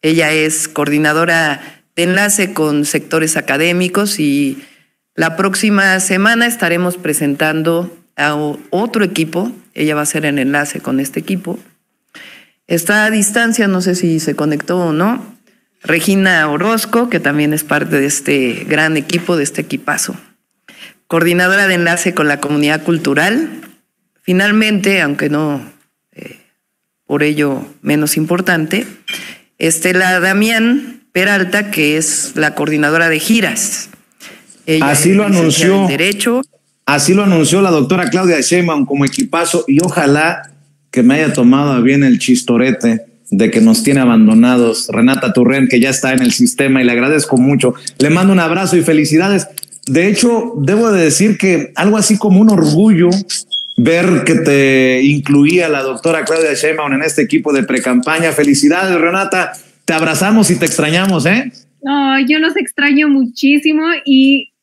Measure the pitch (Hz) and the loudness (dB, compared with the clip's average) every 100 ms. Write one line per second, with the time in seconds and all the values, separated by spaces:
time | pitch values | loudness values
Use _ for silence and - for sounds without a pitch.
0 | 156 165 156 156 156 156 - - 147 147 | 0 0 0 0 -2 -4 -6 -6 -2 0
1 | 151 151 170 165 156 135 - - _ - | 0 0 0 0 -2 -4 -12 -20 _ -4
2 | 175 185 208 202 190 - 156 147 147 147 | -2 0 0 -2 -4 -2 -2 0 -2 -4
3 | - 160 156 156 - 139 170 175 180 185 | -4 -4 -2 -4 -4 -2 0 0 -2 -2
4 | 202 - 151 143 139 131 - _ _ _ | -4 -2 -2 0 -2 -6 -16 _ _ _
5 | _ - 165 160 190 196 214 202 196 190 | _ -6 -4 -2 -4 -2 0 2 2 0
6 | 185 190 202 233 240 233 175 170 180 180 | -2 0 0 2 -2 -2 -2 -2 -2 -4
7 | 156 143 147 139 156 156 160 170 180 - | -6 -2 -2 -2 -2 -2 -2 -2 -4 -12
8 | _ - 147 151 151 143 - 180 233 226 | _ -6 -4 -2 -4 -8 -6 -4 -2 -2
9 | 190 170 160 165 226 - _ - 151 151 | -2 -2 -4 -4 -6 -8 _ -6 -4 -2
10 | 147 156 151 143 131 147 147 - - 131 | -4 -4 -4 -2 -2 -2 -4 -8 -6 -4
11 | 139 - 156 190 170 - - _ _ _ | -4 -8 -6 -6 -6 -12 -14 _ _ _
12 | _ - - - _ _ - 170 165 208 | _ -20 -20 -20 _ _ -4 -4 0 0
13 | 214 220 202 233 233 226 208 185 180 180 | 2 0 0 0 0 0 0 0 -2 -2
14 | 175 160 156 143 151 151 - 180 175 156 | 0 -2 -2 -4 -2 -4 -4 -4 -2 0
15 | 196 247 - - _ _ _ _ - 165 | -2 -2 -10 -20 _ _ _ _ -4 -2
16 | 165 196 190 175 151 147 196 226 - 233 | 0 2 2 2 0 0 -2 -2 -2 -2
17 | 240 185 143 147 147 151 - 147 151 147 | -2 -2 -2 -2 -2 -2 -4 -4 -2 -2
18 | 139 143 - 143 127 107 - 151 156 156 | -2 -4 -2 -2 -2 -4 -4 -2 0 -2
19 | - 170 175 170 143 - 151 - - 147 | -2 -6 -2 -2 -2 -6 -8 -8 -6 -6
20 | - - _ _ _ _ _ - - _ | -6 -10 _ _ _ _ _ -20 -20 _
21 | _ 165 170 175 180 196 196 180 170 175 | _ 0 0 2 2 2 2 0 0 0
22 | 185 165 151 143 143 147 147 156 151 170 | -2 -2 -2 -2 -2 -2 0 -2 -2 -2
23 | 156 139 175 233 320 - - _ _ _ | 0 0 0 -2 -4 -10 -20 _ _ _
24 | _ _ - 180 202 214 220 208 196 196 | _ _ -2 0 2 2 2 0 0 0
25 | 151 147 156 147 156 143 117 _ _ _ | -2 -2 -2 -2 -2 -4 -10 _ _ _
26 | _ - - - _ _ _ _ _ _ | _ -20 -20 -20 _ _ _ _ _ _
27 | _ 147 151 151 147 135 - - - 147 | _ -2 0 0 -2 -4 -10 -10 -4 -2
28 | 151 156 156 175 185 175 156 196 240 - | 0 -2 -2 -2 0 -2 -2 -4 -6 -14
29 | - - - - _ _ 165 160 180 180 | -14 -14 -14 -20 _ _ -4 -2 0 0
30 | 185 185 180 196 214 226 226 269 - - | 0 0 0 0 0 0 0 0 -4 -18
31 | _ 180 196 202 185 202 208 180 151 156 | _ -2 0 0 0 -2 -4 -2 0 0
32 | 160 - - - 151 151 147 151 147 160 | -2 -4 -6 -4 -4 -2 -4 0 0 2
33 | 165 160 160 226 185 - - - - - | 0 0 0 0 0 -4 -6 -8 -12 -20
34 | _ _ - - _ _ - 160 143 143 | _ _ -20 -20 _ _ -4 0 0 2
35 | 156 196 208 190 165 139 175 196 190 143 | 2 2 2 2 2 2 2 2 2 0
36 | 175 202 240 247 269 _ _ _ - 143 | -2 -2 -2 -2 -4 _ _ _ -4 -2
37 | 143 190 202 170 151 185 196 160 135 180 | 2 2 4 2 2 2 2 2 2 0
38 | 156 175 185 160 123 175 175 151 139 143 | 0 0 2 0 2 0 0 -2 -2 0
39 | 139 - 127 165 165 120 - 139 165 156 | -2 -2 -4 -2 -2 -2 0 0 2 0
40 | 147 147 160 170 - _ _ _ _ - | 0 2 0 -4 -12 _ _ _ _ 2
41 | 120 143 156 - 123 135 147 131 120 139 | 2 4 0 2 4 4 2 2 2 4
42 | 139 120 - 123 - 117 127 117 120 113 | 4 2 2 0 2 0 2 0 0 -2
43 | - _ - 98 110 117 110 110 - 139 | -6 _ -4 0 2 4 4 4 2 2
44 | 127 113 107 110 120 123 117 107 - - | 4 6 6 6 4 4 2 -2 -4 0
45 | 120 135 127 117 120 135 127 127 131 131 | 2 2 0 2 2 2 2 2 0 0
46 | 135 131 127 - 123 - 139 135 123 120 | -2 0 0 2 0 0 0 2 2 0
47 | 131 151 - 131 131 139 127 120 - - | 0 0 0 2 2 2 0 -2 -14 -2
48 | 143 170 190 190 165 175 190 180 160 156 | 0 4 4 2 2 -2 0 0 2 2
49 | 147 156 190 196 - - - - - 135 | 2 2 2 0 -2 -14 -18 -16 -2 0
50 | 185 202 240 233 - 147 143 208 226 196 | 2 2 2 0 -2 -4 0 2 2 2
51 | 160 139 214 202 190 170 - - 185 214 | 2 2 0 2 0 0 -2 -2 0 2
52 | - 208 214 185 220 202 151 151 220 180 | 2 0 4 6 6 4 2 4 4 4
53 | 175 190 196 - - - - - 120 165 | 4 2 -4 -10 -6 -8 -4 0 2 2
54 | 185 160 - 160 143 139 135 135 131 127 | 2 0 2 0 2 2 2 2 2 2
55 | 139 147 143 143 143 180 165 143 135 127 | 2 0 2 4 4 2 0 -2 -4 -4
56 | 165 165 147 160 160 131 151 160 147 135 | -2 -2 -2 0 0 0 -2 -2 -2 -2
57 | 156 151 139 156 147 139 113 127 127 123 | -2 -2 0 0 0 -2 0 -2 0 0
58 | 123 160 165 151 147 139 147 170 190 180 | 0 0 0 0 2 4 4 2 0 0
59 | 165 185 196 185 160 - - _ - 160 | 0 0 -2 -2 -4 -8 -20 _ -4 -2
60 | 160 156 185 220 202 175 165 - 151 170 | -2 0 2 2 2 2 0 0 0 0
61 | 190 175 147 220 269 - _ _ 277 285 | 0 0 2 0 -2 -12 _ _ -4 0
62 | 269 269 254 311 320 - - - 285 285 | 2 0 2 0 0 -2 -6 -2 0 2
63 | 302 277 247 - 269 294 302 302 320 320 | 2 2 0 0 2 2 2 0 0 -4
64 | 277 262 269 277 - _ | 2 4 4 2 -4 _